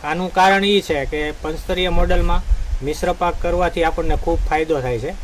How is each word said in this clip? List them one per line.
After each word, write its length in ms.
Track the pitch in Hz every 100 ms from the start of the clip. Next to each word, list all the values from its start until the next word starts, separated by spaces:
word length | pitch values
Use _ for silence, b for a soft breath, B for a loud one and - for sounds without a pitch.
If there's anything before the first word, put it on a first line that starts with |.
આનું 280 | 147 160 185
કારણ 320 | 185 190 196
ઈ 160 | 202 202
છે 240 | - 151
કે 280 | 135 151 151 151
પંચસ્તરીય 460 | 156 156 - 180 185
મોડલમાં 540 | 170 170 175 - - - - - -
મિશ્ર 280 | 135 151 180
પાક 220 | 175 175 165
કરવાથી 420 | 175 175 175 170
આપણને 320 | 165 165 160 151
ખૂબ 220 | - 165
ફાયદો 420 | - 156 160 151
થાય 180 | 127 120
છે 120 | 131 196